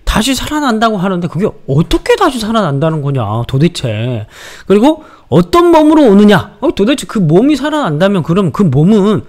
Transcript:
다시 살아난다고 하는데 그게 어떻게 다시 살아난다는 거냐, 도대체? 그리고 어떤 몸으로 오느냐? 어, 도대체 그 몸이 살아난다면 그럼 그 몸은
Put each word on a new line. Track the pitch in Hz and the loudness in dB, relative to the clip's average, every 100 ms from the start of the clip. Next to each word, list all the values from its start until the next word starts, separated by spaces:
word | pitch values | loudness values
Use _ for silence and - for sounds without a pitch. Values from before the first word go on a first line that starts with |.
다시 | - - 220 | -4 -2 -2
살아난다고 | 254 - 302 294 220 226 214 | -4 -4 -4 -2 -2 -2 -4
하는데 | 185 180 175 | -4 -4 -6
그게 | 147 196 - - | -4 -6 -6 -4
어떻게 | 139 170 339 - 480 | -2 0 -2 -2 0
다시 | 370 254 | 0 -2
살아난다는 | 214 226 190 139 160 160 | -2 -2 -2 -2 -2 -2
거냐, | 143 139 104 113 113 | -4 -4 -4 -4 -4
도대체? | 135 165 - 123 104 120 120 107 - - - - | -2 -2 -2 -6 -6 -6 -6 -10 -16 -20 -12 -2
그리고 | 202 254 320 - - _ | 2 2 0 -6 -20 _
어떤 | 120 180 349 349 | 0 2 2 4
몸으로 | 330 302 311 | 4 4 4
오느냐? | 277 196 208 196 - - | 6 6 6 4 0 -6
어, | 277 | -4
도대체 | - 202 285 - | -2 -2 -2 -4
그 | 226 | -4
몸이 | 165 165 262 294 | 0 2 2 0
살아난다면 | 277 302 240 147 190 202 | -2 -4 -4 -2 0 0
그럼 | 139 175 190 | -2 -2 -2
그 | - | 0
몸은 | 202 131 160 220 196 185 | 0 2 2 2 2 -2